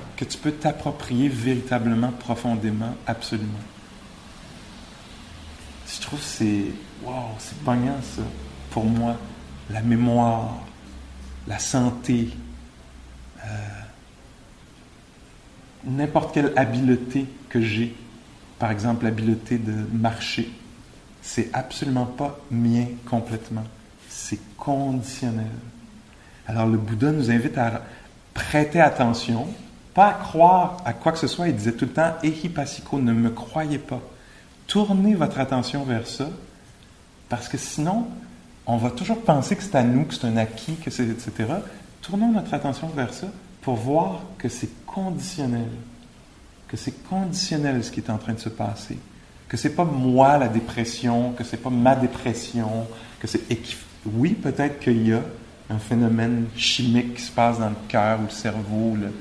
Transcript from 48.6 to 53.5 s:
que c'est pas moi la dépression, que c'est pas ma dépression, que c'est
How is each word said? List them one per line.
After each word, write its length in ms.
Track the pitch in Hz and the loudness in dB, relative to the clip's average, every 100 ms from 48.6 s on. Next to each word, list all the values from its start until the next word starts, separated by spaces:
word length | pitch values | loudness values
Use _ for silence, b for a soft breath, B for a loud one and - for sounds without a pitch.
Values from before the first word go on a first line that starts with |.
| 110 107 - - - B B B B | -6 -6 -10 -12 -14 B B B B
que 100 | 120 | -2
c'est 180 | 147 147 | -2 2
pas 100 | 175 | 2
moi 520 | 135 127 127 135 147 | 2 4 8 8 8
la 100 | 123 | 4
dépression, 840 | 113 113 - 113 - 123 117 123 | 2 0 -4 -4 0 2 2 0
que 100 | 120 | -2
c'est 140 | 117 131 | -6 -6
pas 120 | 131 | -2
ma 260 | 123 123 135 | 4 6 6
dépression, 920 | 123 - 127 110 - 117 110 113 113 B B B | 2 0 -4 -4 -4 -2 -2 -2 -6 B B B
que 80 | 113 | -2
c'est 220 | - - | -2 -2